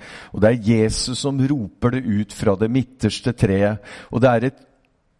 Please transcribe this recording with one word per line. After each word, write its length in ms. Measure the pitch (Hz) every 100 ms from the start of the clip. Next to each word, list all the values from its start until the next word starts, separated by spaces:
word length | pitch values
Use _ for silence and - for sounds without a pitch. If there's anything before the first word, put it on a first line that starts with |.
| - - -
Og 100 | 107
det 100 | 107
er 160 | 120 104
Jesus 480 | 113 110 - - 123
som 220 | 139 135
roper 560 | 135 143 98 - 123 131
det 80 | 113
ut 260 | 104 104
fra 220 | - 107 95
det 140 | 110
midterste 640 | 131 - - 107 - 127
treet, 480 | - 104 95 104 107 - - -
og 120 | 117
det 80 | 127
er 160 | 117 127
et, 100 | - _ _ _ _ _ _